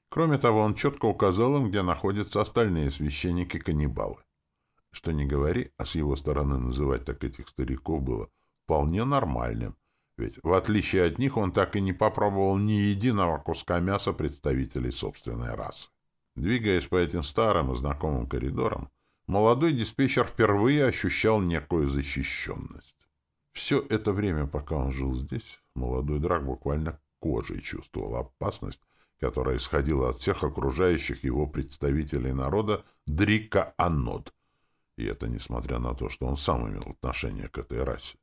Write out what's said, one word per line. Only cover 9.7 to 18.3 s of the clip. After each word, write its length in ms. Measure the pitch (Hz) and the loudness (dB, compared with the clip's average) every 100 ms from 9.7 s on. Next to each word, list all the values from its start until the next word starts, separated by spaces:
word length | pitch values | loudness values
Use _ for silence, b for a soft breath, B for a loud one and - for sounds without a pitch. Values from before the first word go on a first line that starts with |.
| - _ _ _ - | -10 _ _ _ -8
ведь, 220 | 55 - | -8 -4
в 100 | 82 | 2
отличие 520 | 92 90 104 - 95 | 2 4 0 2 4
от 140 | 87 73 | 4 2
них, 180 | 135 117 | 0 0
он 160 | 98 | 0
так 240 | 101 92 104 | 2 2 2
и 40 | |
не 120 | 95 | -2
попробовал 640 | 90 107 - 104 98 98 98 | 2 2 2 0 2 2 4
ни 160 | 104 | 2
единого 680 | 104 101 98 120 107 87 78 | 4 4 2 2 2 2 0
куска 420 | - 80 - 87 | -2 -6 0 0
мяса 320 | 90 101 - | 2 0 -2
представителей 800 | - 76 - 73 65 65 65 62 | -2 -4 -2 -2 0 -2 -4 -4
собственной 640 | 60 53 - - 58 58 | -4 -8 -8 -10 -8 -6
расы. 360 | - - - - _ _ _ _ - | -6 -8 -10 -16 _ _ _ _ -4
Двигаясь 500 | 82 123 107 90 - | 0 2 2 2 2
по 100 | 90 | 2
этим 260 | 85 87 | 2 0
старым 500 | 76 - 113 92 67 | -2 0 2 4 2
и 40 | 62 | 0
знакомым 500 | 71 69 80 67 | -2 -2 -2 -2
коридорам, 640 | 57 | -2